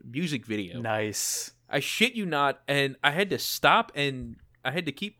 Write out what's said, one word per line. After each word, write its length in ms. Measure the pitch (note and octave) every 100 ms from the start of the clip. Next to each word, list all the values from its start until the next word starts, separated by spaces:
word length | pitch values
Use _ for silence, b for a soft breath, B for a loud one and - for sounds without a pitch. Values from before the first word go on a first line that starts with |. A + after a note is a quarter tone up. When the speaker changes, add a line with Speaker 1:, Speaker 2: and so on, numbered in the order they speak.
Speaker 1:
music 420 | - A#2+ F3 D3 A2
video. 340 | G#2+ F#2 G2+
Speaker 2:
Nice. 720 | A#2 A2 G#2+ G2 - - - - -
Speaker 1:
I 120 | C#3+
shit 340 | - - A#3
you 100 | A#3+ F#3+
not, 340 | D3+ C#3+ C#3 -
and 280 | C#3+ C#3 C3
I 60 | D3
had 180 | D3 G3
to 80 | C3+
stop, 540 | - - D3 F#3+ A#3
and 420 | - C#3+ C3 A#2+ A2+ - _
I 60 | C3
had 160 | D3+ E3
to 60 |
keep, 240 | C3+ G3+ -